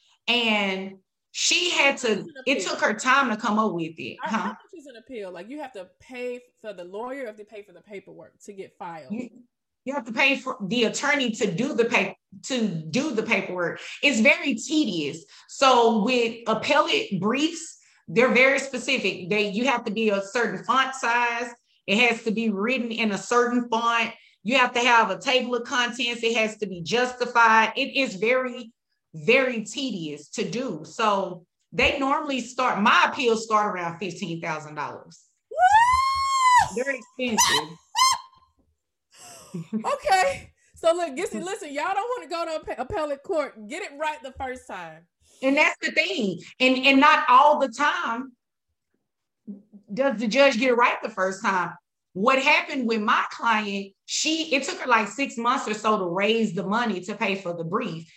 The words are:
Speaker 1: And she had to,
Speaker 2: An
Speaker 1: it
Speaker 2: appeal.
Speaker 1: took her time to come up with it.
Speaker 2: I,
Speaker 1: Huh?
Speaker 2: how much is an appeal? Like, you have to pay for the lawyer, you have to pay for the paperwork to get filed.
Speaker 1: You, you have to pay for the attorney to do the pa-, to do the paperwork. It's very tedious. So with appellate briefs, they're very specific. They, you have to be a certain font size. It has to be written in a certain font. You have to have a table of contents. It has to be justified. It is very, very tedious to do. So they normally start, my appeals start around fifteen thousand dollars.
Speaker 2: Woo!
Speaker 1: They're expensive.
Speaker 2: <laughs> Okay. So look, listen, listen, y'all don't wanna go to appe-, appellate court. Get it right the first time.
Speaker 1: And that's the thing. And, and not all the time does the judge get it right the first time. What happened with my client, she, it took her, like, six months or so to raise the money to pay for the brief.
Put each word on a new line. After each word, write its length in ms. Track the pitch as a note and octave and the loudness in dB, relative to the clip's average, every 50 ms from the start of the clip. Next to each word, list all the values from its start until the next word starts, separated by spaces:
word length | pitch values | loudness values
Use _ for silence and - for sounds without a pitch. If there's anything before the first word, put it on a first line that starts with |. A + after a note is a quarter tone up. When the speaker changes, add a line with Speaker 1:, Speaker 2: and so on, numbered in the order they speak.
| _ _ _ _ - | _ _ _ _ -4
Speaker 1:
And 680 | A#3 A#3+ A#3+ A#3 A3+ G#3+ G#3 G3+ F#3+ F#3+ F#3+ F#3+ G3 - - _ _ _ _ _ _ | -2 0 0 2 2 0 0 0 -2 -2 -4 -6 -10 -12 -16 _ _ _ _ _ _
she 380 | - - - - D#4+ F4 F4 F4 | -6 -2 0 0 2 2 0 0
had 260 | E4+ D#4+ C#4 C#4 C4+ | 2 2 2 2 2
to, 140 | - B3 A3 G3+ | 2 0 0 0
Speaker 2:
An 140 | F3+ E3 - - - - | -2 -4 -10 -12 -6 -2
Speaker 1:
it 100 | B3+ C#4+ G3+ | 0 0 0
Speaker 2:
appeal. 100 | - F4 | 0 -4
Speaker 1:
took 80 | - - | -2 0
her 140 | D4+ - G#3+ | 0 0 0
time 360 | - - C4 B3+ C#4 C4 A#3 | 0 2 2 4 4 4 2
to 60 | G#3+ | 0
come 240 | G#3+ B3 A3 G#3 G#3+ | -2 -2 0 2 2
up 140 | A3 G3+ E3+ | 2 0 0
with 200 | E3+ D#3+ D#3+ - - | -2 -4 -6 -8 -10
it. 180 | C3 - - - C#4+ | -12 -12 -10 -8 -6
Speaker 2:
I, 60 | D#4 | -4
Speaker 1:
Huh? 80 | A3 | -2
Speaker 2:
how 100 | G3 F3+ | -2 -2
much 100 | G#3+ G#3+ - _ _ F#4 | -4 -8 -10 _ _ -20
is 80 | E4 C4+ | -20 -20
an 80 | C#4+ A#3+ | -20 -20
appeal? 360 | A3 - - C4 G#3+ G3 F3+ | -20 -18 -14 -12 -12 -10 -10
Like, 180 | F3+ E3+ F#3+ A3 | -12 -14 -14 -14
you 100 | C#4+ D4+ | -12 -12
have 140 | C#4+ B3+ - | -12 -12 -14
to 160 | G3 F3+ F#3 _ _ | -16 -18 -18 _ _
pay 400 | _ - B3+ B3 B3 B3 B3 B3 - _ _ _ | _ -16 -12 -10 -8 -8 -8 -10 -14 _ _ _
for 100 | - G#3+ G3 | -16 -14 -14
the 120 | F3 F3 | -14 -14
lawyer, 340 | F3 F#3+ G#3 A#3+ B3 C4+ C#4 | -12 -12 -10 -10 -8 -8 -10
you 40 | B3+ | -10
have 80 | G#3+ G#3+ | -12 -12
to 60 | G#3+ G3+ | -14 -18
pay 160 | _ A3+ G3+ | _ -18 -20
for 120 | G#3 _ F3 | -20 _ -20
the 80 | E3 | -20
paperwork 580 | _ G3+ G#3 F#3+ - F3 D#3+ E3+ D#3 - _ _ - | _ -18 -18 -16 -16 -18 -20 -20 -20 -20 _ _ -20
to 80 | G#3+ G3+ | -18 -16
get 220 | F#3+ F#3 - _ - | -16 -16 -16 _ -14
filed. 320 | G3+ F3 E3+ D#3+ - - | -14 -12 -12 -12 -12 -10
Speaker 1:
You, 180 | G#3 B3 B3 A3+ _ - - _ _ _ _ _ _ _ - B3+ | -10 -10 -10 -12 _ -20 -20 _ _ _ _ _ _ _ -10 -6
you 60 | C#4+ | -6
have 100 | C#4+ A3 | -6 -6
to 80 | B3 A3 | -6 -2
pay 240 | C4+ C#4 C4+ C4+ | 0 2 2 0
for 180 | - - B3+ B3 - | 0 -4 -8 -8 -8
the 220 | G3+ E3+ A3+ B3 A3+ | -6 -4 0 0 0
attorney 480 | G3+ - - C#4+ C#4 C#4+ C#4 B3 A3+ | 0 -2 -2 -2 0 0 0 0 -2
to 200 | - - A#3 F#3+ | -2 -2 -2 -2
do 220 | E3 F#3 B3+ D4+ - | -2 -2 -2 -2 0
the 120 | A3+ A#3 | 0 0
pa-, 280 | A#3 A#3+ G3 F#3+ - - _ _ _ - G3 - | 2 2 0 0 -2 -6 _ _ _ -20 -14 -8
to 240 | - C4+ A#3+ A3 F#3+ E3 D#3+ D#3 D#3 | -4 -2 0 0 -2 -2 -4 -6 -4
do 180 | - B3+ D4+ D#4 A#3 | -2 -2 -2 -2 -2
the 80 | A3 - | -2 -2
paperwork. 560 | A3+ A#3 G3 - - F3+ F3+ E3+ E3 E3+ - - - - - B3+ | 0 0 -2 -2 -4 -4 -4 -4 -4 -4 -8 -12 -16 -6 0 2
It's 160 | C#4+ B3+ A3 | 2 4 4
very 340 | A3 C#4+ D#4+ F4+ E4 C#4+ A3 | 4 4 4 4 0 -4 -4
tedious. 720 | A3+ - C4 D#4 D#4 D4 G#3+ F3+ D#3+ D3 C3+ - - - _ - - - | -4 -4 -2 0 0 0 0 -2 -2 -4 -4 -6 -8 -14 _ -20 -20 -20
So 560 | - - - C4+ C4 B3+ A#3+ A3+ A3+ A3+ G#3+ F#3+ | -10 -2 2 4 6 6 6 6 4 4 2 2
with 400 | C4 B3+ A#3+ A#3 A3+ A3+ - - | 2 2 2 0 0 -4 -6 -4
appellate 720 | G#3+ G#3+ G#3+ - - D4 D4+ D#4 E4 - - - - G3+ E3 | -2 -2 -2 2 2 4 4 4 2 2 -2 -2 -2 -4 -2
briefs, 600 | F#3 G#3+ B3+ C#4 D#4 E4 - - - - - _ _ _ _ _ _ | 0 0 0 0 0 -2 -2 -4 -14 -16 -20 _ _ _ _ _ _
they're 240 | - E3 A3 B3+ A#3+ | -2 2 4 4 6
very 280 | G3+ B3 C4 C4+ C#4 C#4 | 6 6 6 6 4 2
specific. 720 | - - - B3 - C#4+ C4 A3 G3+ F#3+ E3+ F#3 F3+ E3 | -2 -4 -8 -6 -2 -2 -2 0 0 -2 -4 -4 -4 -2
They, 180 | G#3 G#3+ G#3 G3+ | -2 0 0 -2
you 160 | F#3 A#3 B3 | -2 -2 0
have 180 | C#4 B3 G#3+ - | 0 0 -2 -2
to 60 | A3+ | -4
be 180 | G3 A3+ A3+ G#3+ | -4 0 0 0
a 100 | G3 G3 | 0 0
certain 420 | G3 - - B3 A3+ G3+ F#3+ E3+ - | -2 -2 -2 -2 -2 -2 -4 -6 -2
font 300 | - B3 C4 C4 C4 - | 0 2 2 2 0 -2
size. 560 | - B3+ A#3 A#3 A#3+ A#3+ A#3+ A#3 A#3 A#3+ A#3+ - _ _ _ _ _ - | -4 -2 0 0 2 0 0 -2 -4 -6 -8 -10 _ _ _ _ _ -4
It 100 | - G3 A3+ B3 | 0 2 4 4
has 140 | A#3 A3+ A#3 - | 4 2 0 -2
to 60 | A3+ | -2
be 200 | G3 A3+ A3+ A3 | -2 0 0 -2
written 400 | G3 F#3+ G#3 B3 C4 B3 A#3+ A3+ | -2 0 0 0 0 -2 -2 -4
in 220 | A3+ A#3 A3+ G#3 G3 | -4 -2 -2 -2 -2
a 40 | |
certain 500 | F#3 - - A#3+ A#3+ A#3+ A#3 B3 B3 A#3+ | -4 -2 0 2 2 4 4 2 0 0
font. 440 | A#3+ A3+ A3+ A#3 A#3 A#3 A3+ A3 A3 - - _ _ _ _ - | 0 -2 0 0 2 2 0 0 -2 -6 -12 _ _ _ _ -2
You 160 | G3+ C4+ C4 | 2 4 4
have 140 | B3+ A#3+ B3 | 4 4 2
to 60 | A#3+ | 2
have 300 | A#3+ B3+ A#3+ A3+ A3 F#3+ | 4 4 6 6 4 2
a 80 | F#3 | 0
table 380 | - - C4+ B3+ B3+ A3 B3 B3 | -4 -2 0 0 0 0 0 -4
of 80 | A#3 A#3 | -4 -4
contents. 580 | A#3+ C#4 B3 A#3+ A3+ A3+ B3+ B3 A#3+ A#3+ A#3 | -2 0 0 0 0 -2 -4 -6 -6 -4 -2
It 160 | A3+ A3+ A#3 | -2 0 0
has 200 | A3+ A3 G#3 G#3+ | 0 0 -2 -2
to 100 | - G#3+ | -6 -8
be 160 | F3+ F#3 F3 E3 | -8 -8 -10 -6
justified. 920 | C#3 G#3 A#3+ B3+ B3 - - A#3 - - A#3 A#3 A3 A3 A3+ G#3+ - - | -2 0 0 0 0 -2 -4 -4 0 4 4 6 6 6 6 4 4 0
It 220 | B3 C4+ C4+ - | -2 -4 -2 0
is 160 | C#4 C4 G#3 F#3+ | -2 -2 -2 -2
very, 580 | F3 G#3+ A#3 B3+ C4 C4 B3 A#3+ B3 A3+ A#3 _ _ _ _ _ _ _ _ - | -2 0 0 0 0 0 -4 -8 -10 -14 -16 _ _ _ _ _ _ _ _ -16
very 480 | D#3+ D3 F#3+ B3 C4+ C4 B3+ A#3+ A3 - | -6 2 2 4 4 4 2 -2 -6 -8
tedious 640 | - - D4 C4+ B3+ G3 F3 D#3+ D3 D3 D3 - - - | -8 -8 -6 -6 -6 -6 -6 -8 -8 -10 -12 -14 -12 -6
to 100 | A#3+ G3 | -6 -4
do. 340 | E3 F3 A#3 C4+ A#3+ E3+ D3+ D#3+ | -4 -4 -4 -4 -6 -6 -8 -12
So 640 | - - - A3+ G#3+ G3+ G3 F#3 F3+ F3+ E3+ _ _ _ _ _ _ | -10 -4 0 0 2 2 0 -2 -4 -8 -12 _ _ _ _ _ _
they 260 | - G3 C4 C4+ - | -2 0 0 2 2
normally 440 | C#4 C4+ C4+ C#4+ D#4 D4+ C#4+ C4+ B3 | 0 0 0 0 -2 -2 -4 -4 -6
start, 380 | A3+ - - - B3+ A#3 F3+ F#3+ | -6 -6 -4 -2 -2 0 0 2
my 280 | G#3 B3 D#4 F4+ D#4+ - | 4 4 6 6 4 2
appeals 320 | - D4 B3+ A#3 A3+ A3 - | 0 0 2 2 2 0 0
start 300 | - G#3+ G#3 G#3 G3 F3+ | 0 0 2 2 0 -2
around 240 | F3+ E3+ E3+ E3 | -4 -6 -6 -6
fifteen 420 | - G#3 F3 E3 - G3 E3 E3+ E3 | -6 -8 -8 -8 -8 -8 -8 -8 -6
thousand 360 | F3 E3 D#3 D3+ D3 D3 D3+ | -6 -6 -6 -8 -10 -12 -10
dollars. 480 | D3+ C#3 B2 A#2+ - - E3+ - - _ _ _ _ _ - | -10 -10 -10 -10 -14 -18 -20 -20 -20 _ _ _ _ _ -6
Speaker 2:
Woo! 1300 | - D#5 F#5 F#5+ G#5 A5 A#5 B5 B5+ C6 C6+ C6+ C6+ C6+ C6+ C6+ C6+ C6+ C6 B5+ B5 A#5+ G5+ - F#3 | 0 4 4 6 8 6 6 6 4 2 0 0 -2 -2 -2 0 2 4 4 6 6 6 6 4 0
Speaker 1:
They're 180 | A#3 B3+ C#4 C4+ | -6 -4 -4 -6
expensive. 760 | A#3+ - _ _ C4 B3+ A#3+ A3 - - - - A4 - - E3+ | -8 -10 _ _ -6 -4 -2 2 2 4 4 2 0 -2 -4 -12
Speaker 2:
<laughs> 60 | - _ _ - A#5 B5+ C6 C6 - - - _ _ _ _ _ _ _ _ _ _ _ _ _ _ _ _ _ - - - - - - - - E3+ E3 - A3 | -18 _ _ 0 2 4 4 2 0 -4 -16 _ _ _ _ _ _ _ _ _ _ _ _ _ _ _ _ _ -20 -20 -20 -20 -20 -20 -14 -12 -12 -10 -6 -6
Okay. 800 | A3 - - C#5+ C#5 - D5+ F#4+ F#4+ F4+ C#5 - - - - _ _ _ _ _ | -6 -4 -4 -4 -2 0 2 4 4 4 2 -2 -4 -12 -20 _ _ _ _ _
So 180 | - - E4 E4+ | 0 2 2 2
look, 240 | F4 E4+ D#4 B3+ | 2 0 -4 -4
listen, 260 | C#4+ G4 A4+ G4 G#3+ D#4+ | -6 -6 -6 -6 -6 -6
listen, 300 | F#4 G#4 G#4 F4+ D4 C4+ | -6 -8 -8 -10 -8 -6
y'all 220 | D4 D#4 F#4 G4 | -4 -4 -2 -2
don't 120 | G4 G#4+ A#4+ B4+ F#4 | -2 -2 -4 -6 -8
wanna 100 | E4 C4+ | -8 -8
go 160 | E4+ E4 E4+ | -6 -6 -4
to 180 | E4 D#4 D4+ - | -4 -6 -8 -8
appe-, 140 | - D4+ | -8 -8
appellate 460 | A3+ B3 - G#4+ D#4+ D#4 D4 C#4 C#4 - | -8 -8 -6 -6 -4 -4 -4 -6 -8 -6
court. 440 | - F#4+ D4+ C#4 A3 - A3 G#3 | -4 -2 -2 -2 -4 -8 -16 -14
Get 140 | G#3 C#4+ - | -12 -10 -10
it 160 | - D4+ C#4+ C#4 | -10 -10 -8 -6
right 220 | D#4 D4+ D4+ - | -6 -6 -6 -8
the 100 | C4+ C4 B3 | -12 -14 -12
first 340 | - C4+ B3+ B3+ B3+ - | -10 -8 -8 -8 -10 -12
time. 400 | - G3+ F#3 E3+ D#3+ D#3+ D#3+ _ _ _ _ _ _ _ - | -14 -14 -12 -14 -14 -16 -20 _ _ _ _ _ _ _ -2
Speaker 1:
And 160 | C4 C4+ C#4 | 0 2 4
that's 180 | D4+ D#4+ F4 - - | 4 2 2 0 -2
the 100 | F4 D#4 | -6 -4
thing. 480 | - D#4 D#4+ F#4 G4 D4+ G#3+ F#3+ E3 E3 - - - - | 0 0 -2 -2 -2 -2 -2 -2 -4 -6 -10 -10 -4 2
And, 180 | B3+ C4 C4 B3+ C4 | 2 2 4 4 4
and 140 | C#4 C4+ C4+ | 6 6 8
not 260 | D4 D4+ D#4 - - | 8 8 6 6 4
all 300 | - B3 C4+ C#4+ D4 D4 | 6 8 8 8 8 6
the 100 | - C4+ B3+ | 4 2 -2
time 640 | - C4+ C#4+ D4+ F4 F4 D#4+ B3 A3+ B3 C4+ C4+ - _ _ _ _ _ _ _ _ _ _ _ _ _ _ _ _ _ _ _ _ _ - - G3 G3 _ _ - G3 _ - | -2 0 0 0 0 0 -2 -4 -4 -6 -8 -12 -14 _ _ _ _ _ _ _ _ _ _ _ _ _ _ _ _ _ _ _ _ _ -16 -16 -16 -16 _ _ -20 -20 _ -8
does 280 | G3+ B3 C4+ C#4 A3+ G3 | -4 0 0 0 0 0
the 80 | B3 | -2
judge 320 | G#3 G#3+ C4+ C#4 C4+ C4+ G#3+ | 2 4 6 6 6 6 4
get 100 | C4 B3+ | 2 4
it 60 | A#3+ | 4
right 260 | A#3 A#3+ D4+ D#4+ - | 4 4 2 2 -2
the 80 | - A3 | -6 -6
first 320 | - G3 F#3 F#3+ F#3+ - | -4 -2 -2 -2 -2 -2
time. 300 | - G3+ F#3+ F3+ E3+ E3 - - _ _ _ _ _ _ - | -2 0 0 0 0 -2 -6 -12 _ _ _ _ _ _ -4
What 260 | F3+ G#3 C4 C4+ C4 | 0 2 2 4 4
happened 480 | C4 D4+ D#4 E4+ F4 F4 D4 C4+ A#3 | 4 4 4 4 2 0 -4 -2 -2
with 140 | A3+ A3 G#3+ | 0 0 0
my 240 | G#3 A#3 C4+ - - - | 0 2 0 0 0 -4
client, 600 | - - C#4+ A#3 A3 G#3+ G#3 G3+ G3 G3 G3 G3 _ _ _ | -6 -4 0 0 2 0 0 -2 -4 -6 -6 -8 _ _ _
she, 480 | - - - - D4+ D#4+ D#4+ D#4 - C4 | -6 -4 -2 0 0 0 -2 -2 0 0
it 120 | C#4 C4+ | 0 0
took 120 | F#4 F4 - | -2 -6 -6
her, 60 | - | 0
like, 200 | B3+ A#3 A3 G#3+ | 2 2 2 2
six 280 | G#3 - C#4 C#4 - - | 0 -4 -4 -4 -4 -4
months 320 | A#3 A#3 A#3+ D#3 C#3 - | -2 0 0 0 0 -2
or 60 | G#3+ G#3+ | -4 -6
so 240 | G#3+ - A3 G#3+ | -2 0 0 0
to 80 | G3 F#3 | 2 0
raise 480 | E3+ E3+ F#3+ G3+ A3 A3+ A3+ A3 F3+ E3 | -2 -2 0 0 2 2 2 2 0 -2
the 100 | G3 F3+ | -4 -4
money 340 | F#3+ G#3 A#3 A#3+ A3 F#3 F3 | -2 -2 -2 0 -2 -4 -4
to 140 | - A3 G#3 | -6 -8 -6
pay 180 | - A3+ G3 F#3+ | -4 -2 -2 -4
for 240 | G3 - E3+ E3+ | -4 -6 -8 -6
the 60 | - E3 | -6 -6
brief. 440 | D#3+ F#3+ B3 B3+ F3 D#3+ E3 - _ - | -4 -4 -4 -4 -4 -8 -10 -14 _ -20